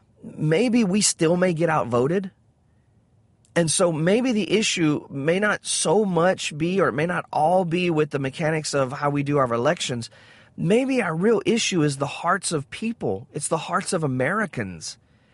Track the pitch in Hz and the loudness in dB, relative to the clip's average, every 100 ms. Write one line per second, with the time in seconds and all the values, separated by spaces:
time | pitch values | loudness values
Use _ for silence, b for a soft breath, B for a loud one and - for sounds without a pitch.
0 | b _ - - 156 160 247 240 196 208 | b _ -18 -4 0 2 4 2 2 2
1 | - - 160 180 185 160 170 151 113 120 | 0 0 2 2 2 2 0 0 0 2
2 | 135 190 190 - _ _ _ _ _ _ | 2 0 -4 -14 _ _ _ _ _ _
3 | _ _ _ _ _ - 160 - 175 151 | _ _ _ _ _ -2 0 2 2 2
4 | 165 220 262 214 - 202 220 - 156 147 | 2 2 2 0 2 0 0 0 0 0
5 | - 139 143 180 208 185 - - 175 196 | -4 -4 0 0 0 -2 -4 -2 2 2
6 | 202 165 180 180 - 147 170 190 147 110 | 2 2 2 2 -4 -4 -2 0 0 0
7 | 170 170 - 139 156 185 170 175 175 151 | -2 -4 -4 0 2 2 2 0 0 0
8 | 147 139 135 - 156 160 151 143 127 143 | 0 -2 -4 -2 -2 -2 -2 -2 -2 -2
9 | 147 143 143 147 127 117 135 180 - 123 | -2 0 0 2 2 2 0 0 -4 -6
10 | 113 B B B B - 160 226 269 262 | -8 B B B B -4 2 2 2 0
11 | 175 160 208 208 - 226 - 180 147 139 | -2 0 2 2 2 0 0 2 2 0
12 | 135 - 170 190 - 156 - - 226 226 | -6 -2 0 0 0 -4 -6 -8 -8 -4
13 | 139 95 131 151 - 160 - 180 170 180 | -4 -4 -6 -10 -4 -4 -2 -4 -2 -2
14 | 151 127 131 208 196 127 95 82 - - | -2 0 0 0 -4 -6 -8 -10 -14 -16
15 | b b b | b b b